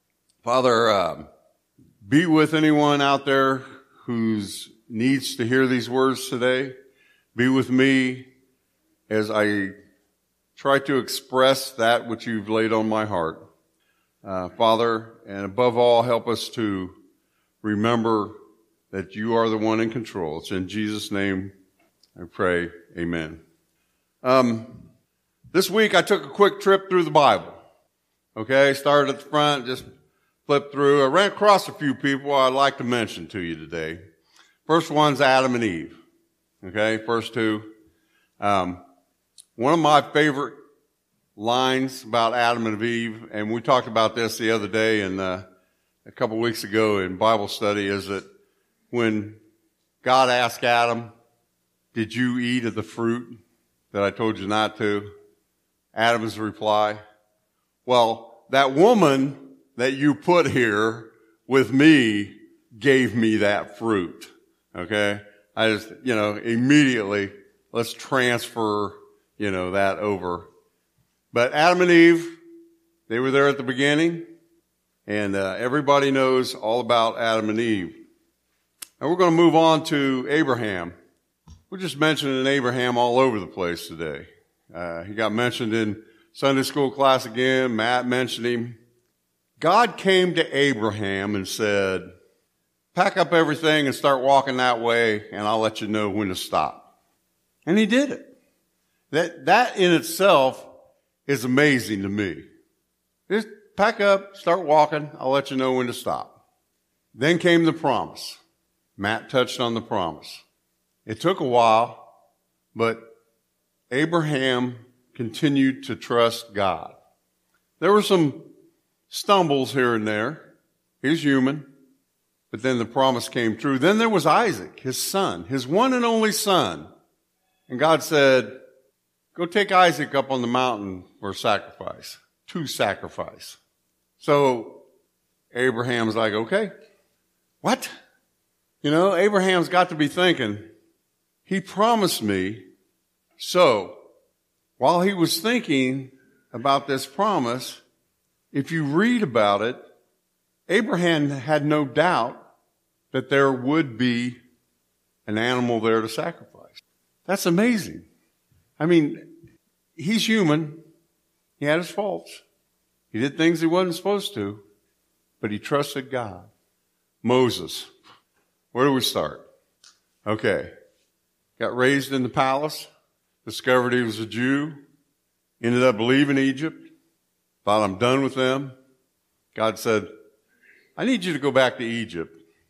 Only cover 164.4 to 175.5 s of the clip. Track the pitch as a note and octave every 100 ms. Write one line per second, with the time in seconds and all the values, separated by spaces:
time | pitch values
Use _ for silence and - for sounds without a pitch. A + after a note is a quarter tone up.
164.4 | G2+ G#2 _ _ _ _ _ _ _ _
165.4 | A2+ G#2 - C#3+ C#3+ C#3 B2 B2+ A2 F2+
166.4 | G2+ _ _ _ _ _ _ _ A2+ B2+
167.4 | B2 F#2+ D#2+ - - _ _ _ _ _
168.4 | _ _ _ A#2+ C#3+ C3 - G#2 D2+ -
169.4 | - _ _ _ _ _ _ _ G#2+ G#2+
170.4 | A#2 E2 - - _ _ _ _ _ _
171.4 | _ - A2+ A#2+ B2+ C#3 B2+ C3+ B2+ D3
172.4 | C3 C3+ D3+ - - _ _ _ _ _
173.4 | - - C3 B2+ B2 B2 A#2 G#2+ G#2+ A2
174.4 | B2+ C#3 D3+ D3 - _ _ _ _ _
175.4 | _